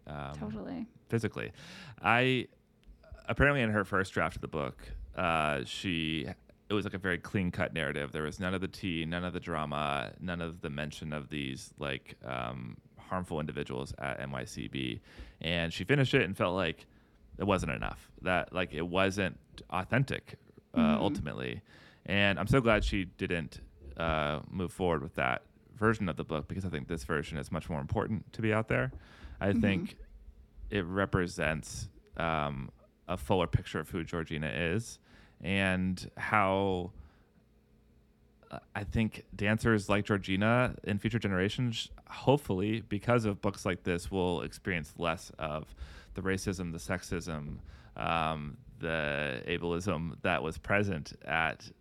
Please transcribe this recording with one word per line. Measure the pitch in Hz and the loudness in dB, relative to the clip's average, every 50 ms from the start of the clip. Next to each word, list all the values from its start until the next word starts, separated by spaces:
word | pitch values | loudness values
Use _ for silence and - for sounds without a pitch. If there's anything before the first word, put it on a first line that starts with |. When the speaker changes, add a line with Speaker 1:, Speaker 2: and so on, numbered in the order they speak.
| - | -14
Speaker 1:
um, | - 76 73 71 69 71 - | -12 -10 -8 -8 -8 -8 -8
Speaker 2:
Totally. | - - 214 214 - - - - 226 - - - _ - | -8 -8 -8 -8 -8 -8 -8 -8 -8 -10 -12 -18 _ -2
Speaker 1:
physically. | 117 117 113 104 - - 57 - - - - - - - - - - - - | -2 0 0 0 -4 -4 -8 -8 -8 -12 -18 -16 -16 -16 -16 -16 -10 0 4
I, | 101 113 120 127 131 131 123 95 - - - _ _ _ _ - - - - - - - - - | 4 6 6 6 4 4 2 0 -4 -10 -20 _ _ _ _ -20 -20 -20 -20 -20 -20 -20 -14 -6
apparently | - 110 - 131 143 143 139 117 | -4 2 4 6 6 6 4 2
in | 110 | 4
her | 107 107 95 | 4 2 2
first | - 104 92 98 - - | 2 2 0 0 2 0
draft | 104 82 80 - | 0 0 0 -2
of | - - | -4 -8
the | - | -6
book, | - 78 71 62 - - - - - - - - - | -4 -2 -2 -4 -6 -10 -12 -10 -10 -10 -10 -10 -4
uh, | - 92 85 82 80 76 76 73 69 60 | 0 0 2 4 4 2 2 2 0 -2
she, | - - - - 98 87 80 80 78 80 78 62 64 - - - _ - _ _ - | -4 -6 -4 -2 -2 0 0 0 0 -2 -2 -4 -6 -8 -12 -14 _ -20 _ _ -2
it | 101 | 0
was, | 104 90 | 0 0
like, | 101 - | -2 -4
a | 95 | -2
very | 92 95 87 | 0 0 0
clean-cut | 78 - - - 101 92 87 - - 87 - - | 0 -2 -2 0 0 0 0 0 0 -2 0 0
narrative. | 82 76 71 73 73 71 67 - | -2 -2 0 0 -2 -4 -4 -4
There | 78 78 | -4 -4
was | 76 78 - | -4 -4 -4
none | 92 90 95 | -2 -2 -2
of | 92 | -2
the | 92 92 | -4 -4
tea, | - - - 95 82 82 80 | -8 -6 -4 -4 -2 -2 -2
none | 80 87 87 90 | -2 -2 -2 -4
of | 90 82 | -4 -4
the | 90 | -6
drama, | - 90 82 78 78 73 73 76 76 71 71 69 58 50 - - | -4 -2 -2 -2 0 0 0 0 0 0 0 0 -2 -4 -8 -8
none | - 92 87 85 82 | -6 -4 -4 -4 -4
of | 85 82 87 | -6 -6 -6
the | - 80 | -8 -6
mention | 71 71 76 76 73 - 82 78 76 | -4 -4 -4 -4 -6 -8 -8 -6 -6
of | 76 71 62 | -6 -6 -6
these, | 76 73 69 65 65 65 - - - - | -6 -4 -4 -4 -6 -8 -10 -14 -10 -6
like, | 73 69 69 65 - - - - - | -4 -4 -4 -6 -8 -12 -18 -12 -8
um, | 64 65 62 62 60 65 64 60 60 - - - - - - | -6 -4 -4 -4 -6 -6 -8 -10 -10 -12 -14 -18 -20 -20 -18
harmful | - - 95 92 90 - 87 76 | -10 -4 -4 -4 -2 -2 -2 -4
individuals | 76 73 - 73 71 - 67 62 67 67 - - | -2 -4 -4 -6 -4 -4 -4 -6 -6 -6 -8 -6
at | - 69 - - | -4 -4 -4 -4
N | 65 69 | -6 -6
Y | 67 65 62 | -6 -6 -6
C | - - - 57 - | -8 -8 -8 -8 -6
B. | - 69 65 62 55 - - - - - - - - - | -4 -4 -2 -2 -4 -6 -10 -16 -16 -16 -16 -16 -14 -6
And | - 80 87 85 85 82 82 | -2 -2 0 0 0 -2 -2
she | - 92 | -4 2
finished | - - 143 - - - | 4 6 6 6 6 6
it | 135 101 | 4 4
and | 87 98 | 4 2
felt | - 110 90 90 | 0 2 2 2
like | 95 92 82 82 - - - - - - _ _ _ - - - - | 2 2 0 0 -4 -10 -20 -20 -20 -20 _ _ _ -20 -14 -6 -2
it | 95 | 2
wasn't | 101 98 87 73 78 65 | 4 4 4 4 0 -2
enough, | 55 53 52 - - - - - - - | -2 -4 -6 -6 -8 -16 -20 -16 -6 0
that, | 90 90 87 - - - | 2 2 2 2 0 0
like, | 92 90 85 - | -2 -2 -2 -2
it | 76 85 | -4 -2
wasn't | 90 87 95 95 98 92 104 98 87 - - - - - - - - | 0 4 4 4 4 4 2 0 -2 -2 -6 -18 -20 -20 -18 -10 -4
authentic, | - 92 92 - - 127 139 - - - - - - - - - - - - _ - | -4 -4 0 2 2 2 2 2 0 -6 -6 -10 -18 -20 -20 -20 -20 -20 -14 _ 2
uh, | - | 4
Speaker 2:
Mm-hmm. | 78 76 78 57 76 | 4 6 6 4 4
Speaker 1:
ultimately. | 101 - 202 - 71 - 55 64 62 60 - - _ - - - - - - - | 2 2 0 -4 -4 -4 -4 -4 -4 -6 -6 -10 _ -20 -20 -20 -20 -20 -12 -4
And | - 92 101 101 101 98 71 | 0 2 4 6 6 4 4
I'm | 98 104 | 2 4
so | 139 139 | 4 6
glad | 113 117 107 107 - | 8 8 6 6 6
she | - 110 101 92 | 4 2 2 0
didn't, | 90 - - 95 87 90 85 78 62 - - - - - - - - - | -2 -4 -4 -2 0 0 0 -2 -4 -8 -14 -18 -18 -20 -20 -18 -12 -6
uh, | - 82 82 80 78 76 73 76 73 - - | -2 0 2 2 2 2 2 0 -2 -4 -6
move | - 92 90 82 - | -4 -4 -4 -2 -2
forward | - 95 87 82 73 67 | 0 2 2 2 2 0
with | 69 - | -2 -2
that | - 69 64 62 - - - - - - - - | 0 2 2 2 0 -4 -10 -20 -20 -20 -16 -4
version | - 107 113 113 107 104 85 | 2 4 4 4 4 0 -2
of | 76 | -2
the | 69 76 | -2 -4
book, | - 80 76 73 | -2 -2 -4 -2
because | - - 95 95 | -4 -6 -4 -4
I | 90 | -2
think | 80 73 65 65 | -4 -4 -4 -2
this | 85 71 - | -4 -4 -2
version | - 85 73 80 - 82 73 | 0 0 0 0 -2 -6 -6
is | 65 - | -6 -4
much | - 78 - - | -4 -4 -4 -4
more | 85 71 | -4 -4
important | 69 78 107 110 - - 110 82 - - - | -2 -2 0 0 0 0 -2 -4 -4 -8 -8
to | - 110 | -2 0
be | 110 107 | 2 2
out | 110 113 - | 2 2 2
there. | 123 123 127 131 - - - - - - - - - - | 2 0 0 0 -4 -8 -16 -16 -20 -18 -16 -14 -6 0
I | - 101 | 2 2
Speaker 2:
Mm-hmm. | 101 117 | 4 4
Speaker 1:
think | 107 98 95 85 87 - - - - - - - - - - - - - - - - - | 4 4 4 2 0 -4 -8 -10 -16 -18 -18 -20 -20 -20 -20 -20 -20 -20 -16 -12 -8 -2
it | 104 101 87 | -2 0 0
represents, | 82 92 98 98 - - 95 90 87 - 90 78 73 80 76 - - - - - - - - - - - - | 0 2 2 2 4 4 2 2 2 0 0 2 2 2 0 -2 -6 -8 -8 -8 -10 -10 -16 -20 -14 -4 -2
um, | 85 82 80 78 73 73 71 65 64 - - - - - _ _ - - | 0 2 2 2 0 0 -2 -4 -6 -8 -10 -16 -20 -20 _ _ -6 -6
a | 87 | -6
fuller | 90 - - 104 92 85 | -4 0 2 4 4 4
picture | 80 - - 92 - - 92 | 4 2 0 0 0 -4 -4
of | 78 - | -4 -4
who | - 87 82 | -4 -4 -4
Georgina | - - 85 80 - 82 76 78 73 55 | -2 -2 -4 -2 -2 -2 -2 -2 -2 -2
is | 71 87 82 87 110 120 - - - _ - - - - - - - | 0 0 2 2 0 -2 -4 -10 -16 _ -20 -20 -20 -20 -20 -16 -8
and | - 92 98 98 98 95 92 92 92 92 92 90 - - - - | -4 0 2 2 4 4 4 2 2 0 0 -2 -6 -12 -10 -6
how, | - - 107 107 98 95 95 98 98 98 92 90 87 87 - - - - - - - _ _ - _ _ _ _ _ _ _ _ _ _ - - _ _ _ _ _ _ _ _ - - | -2 2 4 4 6 6 4 4 4 2 2 0 -2 -4 -8 -14 -20 -20 -20 -20 -20 _ _ -20 _ _ _ _ _ _ _ _ _ _ -20 -20 _ _ _ _ _ _ _ _ -20 -14
uh, | - - - - - | -14 -14 -14 -8 -6
I | 101 104 | -6 -6
think | - - 117 110 104 - - - - - | -2 2 2 2 2 0 -4 -16 -12 -6
dancers | 95 104 104 110 110 - 120 113 104 101 - | 0 2 2 4 4 6 4 4 4 4 4
like | 101 101 101 | 2 2 4
Georgina | - 107 95 92 - 95 95 104 113 117 123 127 117 117 - - | 2 2 2 2 2 2 4 4 6 6 6 4 2 0 -4 -2
in | - 104 98 | -2 0 2
future | - 113 110 113 | 0 0 0 2
generations, | - 101 95 90 92 104 - - 127 120 113 113 - - - - - - | 2 2 2 4 2 2 2 2 0 0 0 -2 -6 -8 -10 -18 -16 -14
hopefully, | - - - 127 135 143 - - 101 92 98 107 110 113 113 | -10 0 6 6 6 6 6 0 0 2 2 2 0 -2 -2
because | - 107 101 - - 120 123 110 | -4 -4 -2 2 4 4 4 4
of | 107 98 85 | 2 0 2
books | - 101 95 - - | 0 -2 -2 0 -2
like | 101 90 - - | -2 -2 0 0
this, | 95 87 87 - - | 0 0 0 0 -2
will | 98 95 90 90 87 71 58 | 0 2 2 2 2 0 -2
experience | 76 - - - 101 92 85 73 - - - | -4 -8 -6 -4 -2 -2 -2 -4 -6 -6 -2
less | 85 82 80 - - - - - | 0 0 0 -2 -4 -14 -8 -6
of | 76 78 76 78 - - - - - - - - - - - | -4 -4 -4 -4 -6 -8 -12 -14 -14 -14 -14 -18 -16 -12 -8
the | 98 | -4
racism, | 90 95 95 95 - 107 92 87 92 85 80 | 0 0 0 0 0 -2 -2 -2 -4 -6 -6
the | 82 | -6
sexism, | - - 95 87 - - 95 85 80 90 80 76 71 76 - - - - - - - - - | -4 -4 -4 -4 -4 -4 -4 -4 -4 -4 -6 -6 -6 -8 -10 -10 -12 -16 -18 -18 -18 -14 -8
um, | 52 - 82 82 82 80 78 80 76 73 73 67 - - - - - | -4 -2 0 2 2 2 2 0 -2 -4 -8 -10 -12 -16 -18 -12 -8
the | - 82 82 80 73 73 71 71 76 71 64 60 - | -4 -2 0 0 0 0 0 0 0 -2 -2 -4 -2
ableism | - 87 85 85 85 85 85 92 104 85 76 82 85 - - - | -2 -2 -2 0 0 -2 0 0 0 0 0 -2 -4 -6 -2 0
that | 95 87 71 65 | 2 2 2 2
was | 80 80 | -2 -4
present | - - - 101 101 107 98 90 76 71 - - - - | -4 -2 2 4 4 4 2 0 -2 -4 -8 -12 -12 -6
at | - 78 80 80 78 - - - - - - | -2 0 2 2 2 0 -4 -10 -18 -16 -10